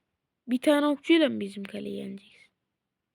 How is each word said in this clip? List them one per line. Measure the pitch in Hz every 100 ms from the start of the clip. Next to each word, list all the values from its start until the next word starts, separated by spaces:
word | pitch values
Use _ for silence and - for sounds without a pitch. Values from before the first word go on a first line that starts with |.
| _ _ _ _ -
Bir | 254
tane | 311 294 294
okçuyla | 285 - 330 285
mı | 214
bizim | 202 202
kaleyi | 196 202 202 202
yeneceğiz? | 196 196 - _ _ _ _ _ _ _ _